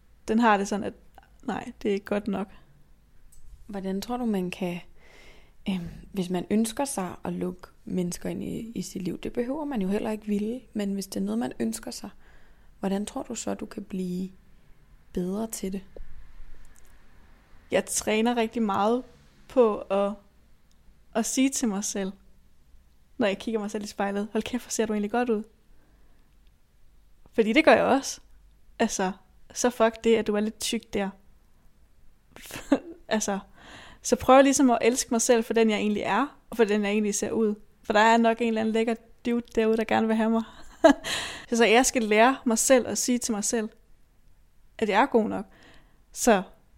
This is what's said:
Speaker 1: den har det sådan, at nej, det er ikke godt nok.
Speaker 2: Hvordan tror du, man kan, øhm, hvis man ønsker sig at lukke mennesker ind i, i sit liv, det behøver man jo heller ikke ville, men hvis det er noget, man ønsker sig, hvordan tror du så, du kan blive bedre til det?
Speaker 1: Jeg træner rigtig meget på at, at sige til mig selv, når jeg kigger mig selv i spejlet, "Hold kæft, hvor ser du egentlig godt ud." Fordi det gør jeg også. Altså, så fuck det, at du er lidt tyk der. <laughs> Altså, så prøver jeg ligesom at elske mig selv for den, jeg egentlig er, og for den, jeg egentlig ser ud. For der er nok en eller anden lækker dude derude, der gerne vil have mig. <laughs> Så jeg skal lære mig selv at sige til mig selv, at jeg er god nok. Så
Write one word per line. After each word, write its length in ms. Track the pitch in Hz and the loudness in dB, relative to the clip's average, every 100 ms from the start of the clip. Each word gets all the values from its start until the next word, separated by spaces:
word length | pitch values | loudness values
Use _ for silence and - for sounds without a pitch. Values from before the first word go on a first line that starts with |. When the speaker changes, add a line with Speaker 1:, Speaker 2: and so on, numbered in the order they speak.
| - - - | -20 -12 -2
Speaker 1:
den 120 | 220 | 2
har 180 | 233 202 | 4 4
det 100 | 202 | 0
sådan, 160 | 202 | -4
at 100 | 202 - - - _ - | -6 -10 -20 -20 _ -14
nej, 280 | - - 247 - | -8 -8 -8 -6
det 80 | 220 | -2
er 40 | |
ikke 120 | 196 - | -2 -2
godt 220 | 208 202 | -4 -2
nok. 200 | 190 202 - - - - - _ - - - - - - | -6 -6 -12 -20 -20 -20 -20 _ -20 -20 -18 -18 -18 -12
Speaker 2:
Hvordan 340 | 202 190 196 | -8 -4 -4
tror 160 | 220 247 | -4 -4
du, 80 | 240 | -2
man 260 | 196 180 | -2 -2
kan, 280 | - 180 175 - - - - - - - - - | -4 -6 -6 -12 -20 -20 -20 -20 -20 -20 -12 -6
øhm, 200 | 185 170 - - | -6 -6 -14 -10
hvis 180 | 196 180 | -6 -4
man 160 | 180 - | -4 0
ønsker 360 | 214 226 - 277 | 0 0 -2 -4
sig 300 | - 190 - | -4 -6 -8
at 100 | - | -8
lukke 340 | 180 180 180 - - - | -6 -6 -8 -16 -18 -8
mennesker 440 | 185 175 - 180 | -4 -4 -6 -8
ind 140 | 185 | -6
i, 280 | 196 180 226 202 | -8 -8 -8 -10
i 60 | |
sit 200 | 180 196 | -10 -8
liv, 160 | 180 - | -8 -8
det 160 | - | -8
behøver 320 | 247 240 302 285 | -4 -4 -4 -6
man 160 | 247 | -4
jo 60 | 185 | -2
heller 240 | 208 226 | -2 -4
ikke 140 | 214 214 | -6 -4
ville, 360 | 202 208 254 - | -2 -4 -8 -10
men 200 | 214 202 | -8 -6
hvis 140 | 196 190 | -6 -6
det 120 | 202 | -6
er 60 | 196 | -4
noget, 140 | 226 | -4
man 140 | 254 - | -4 -4
ønsker 320 | 226 226 254 | -4 -4 -12
sig, 180 | - 202 - - - - - - - | -12 -14 -16 -20 -20 -20 -20 -20 -6
hvordan 260 | 196 196 208 | -4 -2 -4
tror 180 | 269 | -8
du 120 | - 226 | -10 -8
så, 180 | 202 | -6
du 120 | 196 214 | -8 -8
kan 180 | - | -12
blive 460 | 202 190 180 180 185 - - - - - - - - | -10 -6 -6 -6 -8 -12 -20 -20 -20 -20 -20 -20 -8
bedre 340 | 190 180 196 226 | -6 -4 -4 -6
til 260 | - 190 | -6 -8
det? 100 | 190 - - - - - - - - - - - - - - - - - - - | -8 -10 -12 -10 -10 -12 -12 -12 -12 -14 -16 -20 -20 -20 -20 -20 -20 -20 -18 -2
Speaker 1:
Jeg 140 | - - | -2 -2
træner 520 | - - 214 233 240 | -4 -2 0 2 0
rigtig 240 | 226 233 | -2 -2
meget 420 | 214 196 208 247 - - - - - | -2 0 2 0 -4 -18 -20 -20 -2
på 300 | 262 226 202 | 4 4 2
at, 340 | - 196 202 208 _ _ - - _ _ - - - - | -2 -2 -2 -4 _ _ -20 -20 _ _ -20 -20 -6 -4
at 100 | 220 | -2
sige 240 | 262 269 | 2 0
til 180 | 269 233 | 0 -2
mig 160 | 196 | -2
selv, 280 | - 202 190 - - - - - _ - _ _ _ - | -4 -4 -6 -8 -20 -20 -20 -20 _ -20 _ _ _ -2
når 100 | 214 | 0
jeg 100 | 190 | 0
kigger 200 | - 220 | -4 -4
mig 120 | 208 | -4
selv 120 | 214 | -8
i 40 | 208 | -8
spejlet, 400 | - 202 202 214 | -6 -4 -4 -4
"Hold 120 | 220 | -4
kæft, 200 | - 240 | -4 -6
hvor 80 | - | -6
ser 140 | - 220 | -4 -2
du 80 | |
egentlig 180 | 208 208 | -2 -2
godt 180 | 240 247 | -2 0
ud." 140 | 214 226 _ _ - - _ - - _ _ - _ _ _ - - - - - - | -2 -4 _ _ -20 -20 _ -20 -20 _ _ -20 _ _ _ -20 -20 -20 -20 -6 0
Fordi 160 | 214 | 2
det 120 | 247 302 | 4 6
gør 80 | |
jeg 100 | 220 | 6
også. 380 | 175 269 - - - - - - - - | 4 0 -2 -12 -18 -20 -20 -20 -12 -4
Altså, 320 | 226 - 190 - _ - - | -2 0 -2 -4 _ -20 -16
så 160 | - 247 | -2 -2
fuck 340 | - 226 226 | 2 0 2
det, 120 | 226 220 | 2 2
at 120 | 214 | 2
du 80 | 208 | -2
er 40 | |
lidt 200 | 214 - | -2 -6
tyk 340 | - 226 - | -6 -6 -6
der. 160 | 208 196 - - - _ _ - _ - - - - _ - | -6 -6 -8 -20 -20 _ _ -20 _ -20 -20 -20 -20 _ -20
<laughs> 420 | - - - 285 339 - - | -16 -8 -2 -2 -4 -14 -6
Altså, 300 | 214 214 196 - - - - - - | -4 -2 -6 -8 -20 -20 -20 -20 -8
så 140 | - 233 | -2 0
prøver 220 | - 269 | 6 8
jeg 60 | |
ligesom 280 | 277 277 262 | 8 6 4
at 60 | 233 | 4
elske 260 | 233 254 - | 2 0 0
mig 100 | 226 | 0
selv 220 | 240 233 | 2 2
for 100 | 226 | 2
den, 160 | 226 220 | 2 4
jeg 80 | 208 | 2
egentlig 260 | 208 208 | 0 -2
er, 340 | - 202 285 - - | -2 -2 -2 -6 -6
og 80 | 226 | 0
for 60 | |
den, 200 | 202 208 | 2 2
jeg 80 | 202 | 0
egentlig 240 | 214 208 208 | 0 0 -2
ser 160 | 214 | -2
ud. 240 | 226 214 208 - _ | 0 0 -2 -10 _
For 100 | - | 0
der 60 | 208 | 4
er 180 | 220 233 | 6 6
nok 240 | 226 226 | 4 2
en 60 | 233 | 0
eller 140 | 220 | 0
anden 120 | 220 | 0
lækker 220 | 226 226 226 - - 240 | 0 0 -2 -8 -8 -2
dude 160 | 233 - 233 | -2 -2 0
derude, 220 | 220 226 | 2 2
der 60 | |
gerne 240 | 220 220 220 | 2 2 2
vil 80 | 220 | 2
have 140 | 220 | 2
mig. 140 | 226 220 - - - 311 - | 0 -2 -12 -20 4 6 6
<laughs> 500 | - - - - - | 0 -6 -8 -10 -2
Så 160 | 233 214 | 4 6
jeg 200 | 233 262 | 6 6
skal 180 | 254 | 2
lære 340 | 214 214 240 269 240 | 4 6 6 4 0
mig 120 | 226 | 2
selv 300 | - 254 - | 6 4 4
at 100 | 208 | -2
sige 200 | - 247 | 0 0
til 160 | - | -2
mig 100 | 208 | -4
selv, 260 | - 233 214 - - - _ _ - - - _ - - | -2 -2 -4 -10 -20 -20 _ _ -20 -20 -20 _ -14 -4
at 120 | 208 | 2
jeg 120 | 196 | 4
er 40 | 277 | 4
god 240 | 233 208 | 4 2
nok. 160 | 202 - - - - - _ _ | -2 -8 -16 -20 -20 -20 _ _
Så 320 | - 247 196 185 - _ | -2 4 4 2 -14 _